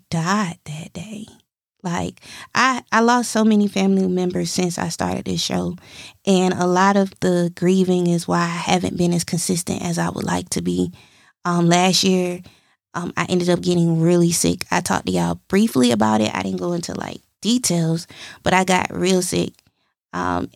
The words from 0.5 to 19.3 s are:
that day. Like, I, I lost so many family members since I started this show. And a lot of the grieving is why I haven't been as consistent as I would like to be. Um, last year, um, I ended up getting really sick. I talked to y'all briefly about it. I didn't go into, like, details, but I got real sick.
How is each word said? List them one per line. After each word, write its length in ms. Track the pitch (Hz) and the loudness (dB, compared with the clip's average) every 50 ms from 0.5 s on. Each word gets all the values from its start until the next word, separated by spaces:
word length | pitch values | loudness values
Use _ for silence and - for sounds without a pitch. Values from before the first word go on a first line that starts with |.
| 170 - - | -6 -10 -14
that 280 | 151 151 156 165 - | -14 -14 -14 -14 -14
day. 340 | - - - 214 214 214 220 - - _ _ _ _ _ _ _ _ _ | -14 -16 -16 -14 -14 -16 -16 -18 -20 _ _ _ _ _ _ _ _ _
Like, 380 | - 175 170 185 170 185 - _ - - - - - - - | -8 -6 -4 -4 -4 -6 -8 _ -18 -20 -20 -20 -16 -10 -6
I, 280 | - 247 262 254 247 - _ | -2 -2 -2 -2 -4 -4 _
I 80 | - 220 | 0 2
lost 300 | 226 233 247 247 226 - | 2 2 2 2 0 -2
so 140 | - 220 214 | 0 0 2
many 220 | 220 214 208 208 | 4 4 2 2
family 400 | 202 - 196 190 196 190 190 190 | 0 0 0 0 2 2 2 2
members 440 | 185 180 180 180 180 180 175 175 170 | 0 0 0 -2 -2 -2 -4 -4 -4
since 280 | - - 180 175 175 - | -2 -2 -2 -2 -2 -4
I 100 | 185 170 | -6 -6
started 360 | - - 90 - 185 190 - | -4 -4 -4 -4 -4 -4 -4
this 180 | - 87 165 | -4 -4 -4
show. 340 | - - 180 180 180 175 175 - - - - - - - - _ _ | -2 -2 -2 -2 -2 -4 -6 -8 -14 -20 -20 -20 -20 -20 -20 _ _
And 260 | 196 190 180 185 185 | 2 2 4 4 2
a 140 | 180 - 180 | 0 0 0
lot 300 | 180 175 180 190 196 202 | 2 4 4 4 4 4
of 220 | 202 196 190 - - | 2 2 0 -2 -2
the 320 | - 185 180 175 175 175 175 | 0 2 2 2 2 0 -2
grieving 520 | - 175 180 190 190 185 180 180 180 175 | 0 2 4 4 4 4 4 2 2 2
is 220 | 175 170 170 - - | 2 0 0 0 0
why 120 | 175 175 | 0 0
I 60 | 170 | 0
haven't 520 | 170 170 170 170 - 180 180 185 185 185 175 | -2 -4 -4 -2 0 0 0 0 -2 -2 0
been 160 | 175 175 175 | 0 2 0
as 100 | 170 - | 0 -2
consistent 580 | - 180 165 - - 185 170 - - 180 - | -2 -4 -4 -2 -2 -2 -2 -4 -4 -6 -4
as 160 | 175 175 170 170 | -4 -4 -4 -2
I 120 | 170 170 | -4 -4
would 140 | - - - | -4 -4 -4
like 260 | - 175 180 175 - | -4 -4 -4 -4 -4
to 120 | - - | -6 -4
be. 300 | 170 180 175 180 - 175 180 - - _ _ _ _ _ _ _ - | -2 -2 0 0 0 -2 -4 -10 -20 _ _ _ _ _ _ _ -4
Um, 240 | 175 175 170 170 170 | -2 2 2 4 4
last 360 | 170 175 185 190 185 - - | 4 4 4 4 2 2 2
year, 380 | 190 185 185 180 180 180 180 180 - _ _ _ _ _ _ _ _ | 2 2 2 0 -2 -6 -10 -14 -18 _ _ _ _ _ _ _ _
um, 200 | - 175 175 - - | -8 -8 -8 -6 -4
I 80 | - 170 | -4 -2
ended 220 | - 185 180 175 175 | 0 0 0 2 2
up 140 | 175 170 | 0 2
getting 380 | 175 180 180 175 170 165 165 160 | 2 2 2 4 4 2 2 4
really 320 | 165 170 175 175 170 170 | 4 4 4 4 4 2
sick. 320 | 170 - - 170 175 180 - - | 2 2 0 0 0 -2 -4 -4
I 100 | - 175 | -4 -4
talked 260 | 180 - 185 - - | -2 -2 -4 -2 -2
to 60 | 180 | -2
y'all 280 | 185 175 170 170 175 - - - | -2 0 -2 -2 -4 -6 -4 -2
briefly 420 | 190 196 220 226 - 254 247 240 | 2 2 2 2 2 2 2 4
about 300 | 240 208 214 214 214 214 | 2 2 2 2 2 2
it. 140 | 214 - - | 2 0 -2
I 80 | - | -4
didn't 180 | 190 190 190 185 | -4 -4 -4 -4
go 120 | 180 175 | -4 -4
into, 200 | 175 170 170 - | -4 -4 -6 -8
like, 300 | - - - - - - _ _ _ _ | -8 -8 -8 -10 -12 -14 _ _ _ _
details, 640 | - 202 240 247 247 - 175 170 165 160 165 165 - - - - - - - - | -2 0 0 0 0 0 0 2 2 0 0 -2 -4 -10 -16 -20 -18 -20 -14 -6
but 100 | - - | -2 0
I 120 | 185 185 185 | 2 2 2
got 300 | 185 185 180 - - - | 2 0 0 0 -2 -4
real 280 | - 175 185 190 180 | -2 0 2 2 2
sick. 320 | 180 - | 0 0